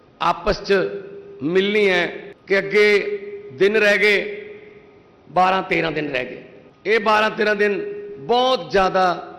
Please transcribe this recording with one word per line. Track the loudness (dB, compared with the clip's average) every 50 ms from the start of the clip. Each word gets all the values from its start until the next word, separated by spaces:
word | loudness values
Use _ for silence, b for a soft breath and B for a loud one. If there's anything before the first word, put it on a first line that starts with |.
| -18 _ _ -4
ਆਪਸ | -2 -2 -2 -2 -2 -4 -4 -2 0
'ਚ | 0 0 2 0 0 -4 -8 -12 -14 -18 -18 -18 -18 -12 -8 -4
ਮਿਲਣੀ | -2 0 0 2 2 2 2 2 2
ਹੈ | 2 2 0 -2 -6 -10 -14 -18 -20 _ -4 0
ਕਿ | 0 0
ਅੱਗੇ | 0 2 2 4 4 6 4 4 2 0 -6 -8 -8 -10 -14 -14 -14 -10 -2
ਦਿਨ | 2 2 4 4 4
ਰਹਿ | 4 4 4 4
ਗਏ | 4 4 2 2 0 -4 -8 -12 -14 -16 -18 -18 -20 -20 -20 -20 -20 -20 -20 -20 -20 -20 -20 -20 -12 -4
ਬਾਰਾਂ | 2 2 4 4 2 0 0
ਤੇਰਾਂ | -2 -2 0 0 -2
ਦਿਨ | -2 -4 -4 -4
ਰਹਿ | -4 -4 -4
ਗਏ। | -6 -10 -14 -16 -18 -20 -20 -20 -20 _ _ -2
ਇਹ | 0 0 0
ਬਾਰਾਂ | 2 2 2 2 2 0
ਤੇਰਾਂ | 0 0 0 0 2
ਦਿਨ | 2 2 0 0 -2 -4 -6 -8 -10 -12 -14 -14 -8
ਬਹੁਤ | -2 0 2 2 4 2 2 0 -2 0
ਜ਼ਿਆਦਾ | 0 2 2 2 2 2 2 2 0 -2 -6 -14 -16